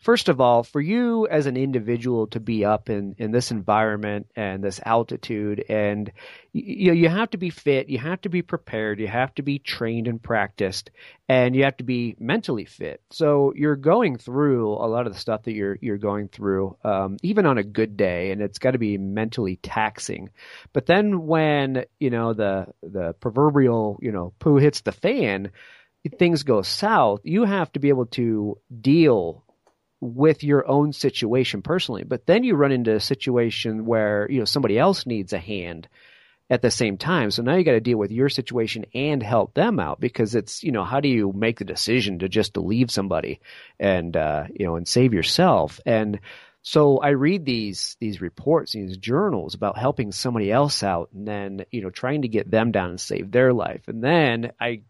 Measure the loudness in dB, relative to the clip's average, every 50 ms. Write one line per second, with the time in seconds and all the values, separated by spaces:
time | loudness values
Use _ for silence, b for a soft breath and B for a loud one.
0 | _ 4 2 2 4 0 2 4 6 6 6 4 2 0 _ -4 -2 0 0 0
1 | 0 0 0 0 0 0 0 0 0 0 0 -2 -2 0 -2 -2 -2 0 -2 -2
2 | 0 -2 0 0 -2 -2 -4 -8 -4 -2 -2 0 2 2 2 0 0 -4 -6 -4
3 | -4 -8 -8 -8 -6 0 0 0 0 0 -6 -6 0 2 2 4 4 2 0 -2
4 | -4 -4 -6 -6 -8 _ _ -6 -6 -6 -6 -4 -6 -6 -6 -6 -4 0 0 0
5 | 0 0 -6 -12 -8 -6 -6 -4 -2 -4 -4 -6 -6 _ -2 0 0 0 -2 -2
6 | -6 -8 -10 B B B B B B B B -8 -6 -6 -6 2 2 4 4 6
7 | 4 4 4 0 -2 -4 -4 -6 -8 -8 -8 -4 0 0 2 2 0 -2 -6 -6
8 | -4 -6 -8 -6 -6 -4 -4 -4 -4 _ -8 -8 _ -8 -6 -4 -4 -4 -4 -4
9 | -6 -4 -2 -2 -2 -2 _ -8 -4 -4 -4 -4 _ -8 -6 -4 -4 -4 -4 -2
10 | -4 -4 -4 -6 _ -2 0 0 0 -2 -2 -4 -4 -2 -2 -6 -12 -14 B B
11 | B B B B B _ 4 4 4 4 4 4 2 2 0 _ -6 -4 -4 -2
12 | -2 -4 -6 _ -4 -2 -2 -2 -2 -2 -4 -6 -6 -10 -12 _ -10 -10 -10 -12
13 | _ _ -4 0 2 4 4 4 4 2 2 0 0 0 0 2 2 2 4 4
14 | 2 0 -2 -4 -8 -6 -2 0 2 2 2 2 2 0 -2 -2 -2 -2 -2 -2
15 | -2 -4 -6 -8 -6 -4 -6 -4 -4 -6 -6 -4 -4 -4 -4 -4 -4 -6 -6 -2
16 | -2 -2 -2 -2 -4 -8 _ -6 -2 0 0 0 0 -4 -6 _ _ -2 -2 0
17 | -2 -4 -6 -4 -4 0 2 4 4 4 4 2 0 -2 0 -2 -2 -2 0 0
18 | 0 0 0 -2 -2 -4 -2 -4 -4 -6 -6 -2 -2 0 0 2 0 0 -2 -2
19 | -4 -4 -2 -2 -4 -4 -2 -4 -4 -4 -4 -6 _ -6 -2 -2 -2 -2 -4 -6
20 | -10 -10 -10 -10 -12 -16 B B B B B B B B _ -6 2 4 4 4
21 | 4 2 0 0 0 0 2 2 4 2 2 2 0 0 -2 -4 -4 -6 _ _
22 | -2 0 0 0 0 0 0 0 0 0 0 -2 -4 -6 -12 _ -18 -10 -6 -4
23 | -4 -4 -6 _ -6 -4 2 4 4 4 6 6 4 4 4 2 0 -2 -4 -6
24 | -6 -6 -4 -4 -6 -8 -10 _ 2 4 6 6 6 6 4 2 -6 -6 -6 -2
25 | -2 -2 0 0 0 0 0 -2 -4 -6 B B B B B B B B B _
26 | _ -10 0 2 2 4 4 2 2 2 2 2 2 0 -4 -2 0 2 4 6
27 | 6 4 4 0 _ -2 0 0 2 2 2 0 -2 -2 _ -2 2 2 4 4
28 | 2 -2 -2 -2 0 0 0 0 -2 -4 -6 -8 _ _ -20 -4 2 4 6 6
29 | 6 6 6 4 2 -2 -6 -10 _ _ _ _ _ _ _ _ _ _ _ _
30 | -10 -10 -2 4 4 4 4 4 2 4 4 4 4 4 4 4 4 2 0 0
31 | -2 -2 0 0 -2 0 2 2 2 0 -2 -6 -4 -2 -2 -2 -2 -4 -6 -8
32 | -6 -6 -6 -6 _ 2 4 4 4 2 4 4 4 4 4 2 2 2 2 2
33 | 2 -2 -4 -4 -2 0 2 2 2 2 0 -4 -4 -4 -4 -4 -2 0 0 2
34 | 2 2 0 0 -2 0 -2 -2 -2 0 -2 0 0 2 2 4 4 2 2 0
35 | -2 -6 -4 -6 -4 -6 -6 -8 -6 -6 -8 -8 -8 -8 -12 -14 -16 -20 b b
36 | b b b b b b b b b _ -2 2 2 2 2 2 0 0 0 -2
37 | -2 -2 0 0 0 0 -2 -2 0 0 2 2 4 4 4 4 4 2 0 0
38 | 0 -2 0 0 0 0 0 -2 -6 -4 -2 -2 -2 -2 -4 -8 -10 -8 _ -4
39 | -2 -2 -2 -2 -2 2 2 2 2 2 _ 0 2 2 2 -2 -2 -4 -4 -4
40 | -4 -4 0 0 -2 0 0 -2 -2 -2 -12 -8 -6 -4 -2 -2 -2 0 -2 0
41 | 2 2 2 2 2 0 0 0 0 0 0 -2 -6 -8 -6 -6 -2 2 2 2
42 | 2 0 -2 -2 -4 -2 0 0 0 0 _ -4 -2 0 2 0 0 0 0 -4
43 | -2 -2 -2 -4 -4 -6 -10 -12 B B B B B B B _ 0 2 2 2
44 | -2 -2 -2 -2 -2 0 -2 -4 -4 -8 -8 -6 -4 -4 -4 -4 -4 -2 2 4
45 | 4 4 4 2 0 0 2 2 4 4 4 2 2 -2 -6 -8 -2 0 0 0
46 | 0 -2 -4 -6 B B B B B B B B B 0 2 4 6 6 4 4
47 | 2 2 2 2 2 0 0 0 -2 -4 -4 -4 -4 -6 -6 -8 -8 -10 -8 _
48 | -6 -6 -6 -6 -8 -10 _ -6 -2 0 0 0 0 -2 -10 -10 -8 -8 -10 -10
49 | -6 -2 -2 0 0 0 -2 -4 -6 -6 -8 -4 -4 -4 -4 -2 -2 -2 -2 -2
50 | -4 -6 -6 -6 -6 -4 -2 -2 0 2 2 2 2 2 0 -2 -2 -2 -2 -2
51 | -4 -6 -12 -12 -10 -8 -8 -8 -8 -8 -10 -12 -12 _ -8 -8 -8 -8 -10 -6
52 | -6 -4 -2 -2 -4 -2 -2 -2 -2 2 2 2 2 4 2 0 0 -2 -6 -8
53 | -8 -6 -6 -6 -6 -2 2 4 4 4 4 2 0 -4 -6 -10 _ -12 -10 -4
54 | -2 2 2 4 4 2 0 -2 -4 -8 -8 _ -6 -6 -6 -6 -10 _